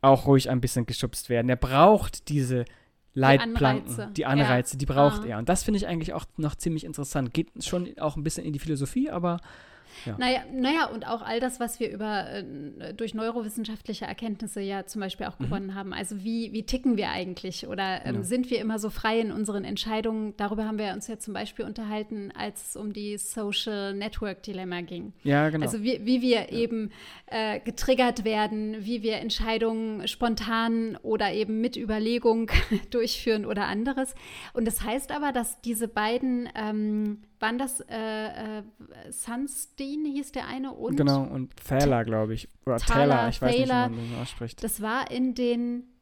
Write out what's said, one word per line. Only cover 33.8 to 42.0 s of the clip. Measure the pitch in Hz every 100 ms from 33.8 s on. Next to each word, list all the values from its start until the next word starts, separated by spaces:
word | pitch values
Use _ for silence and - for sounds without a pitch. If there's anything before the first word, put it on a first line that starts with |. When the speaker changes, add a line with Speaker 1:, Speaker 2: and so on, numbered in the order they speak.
| 240 269 262 - - - -
Speaker 2:
Und | - 226
das | -
heißt | 196 247 269
aber, | 294 294
dass | 247 226 -
diese | 226 220 226
beiden, | 214 214 240 262 247 240 -
ähm, | 214 214 214 214 214 208 - _
waren | 220 240
das, | 269 262
äh, | - 226 220 214 214 - 214 214
äh, | 208 _ - - -
Sunstein | - - 240 277 - - - 277 294 302
hieß | 277 277
der | 254 -
eine | 254 269
und | - 233 277
Speaker 1:
Genau, | 143 139
und | 135 135 127 -
Thaler, | - 135 143 123